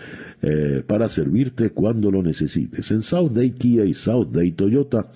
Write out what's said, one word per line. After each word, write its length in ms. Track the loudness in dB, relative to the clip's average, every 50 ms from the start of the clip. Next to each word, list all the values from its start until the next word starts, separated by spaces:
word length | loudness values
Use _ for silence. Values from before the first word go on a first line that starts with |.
| -18 -18 -16 -16 -16 -18 -10 -6
eh, 420 | -2 0 0 0 0 0 0 -2 -2 0
para 220 | 0 0 0 0
servirte 600 | 0 -2 -2 0 2 0 0 0 0 0 -2 -2
cuando 400 | 0 0 0 0 0 2 0 2
lo 120 | 2 2 0
necesites. 680 | 0 0 -2 -4 -2 -2 -4 -4 -4 -6 -8 -4 -2
En 100 | -2 -2
South 300 | 0 0 0 0 0 2
Day 200 | 2 2 0 0
Kia 320 | 0 0 2 4 4 4 4
y 100 | 2 0
South 360 | -2 -2 0 0 0 0 0
Day 220 | 0 0 0 0 0
Toyota 560 | 2 2 2 4 2 2 2 0 -2 -2 -4 -10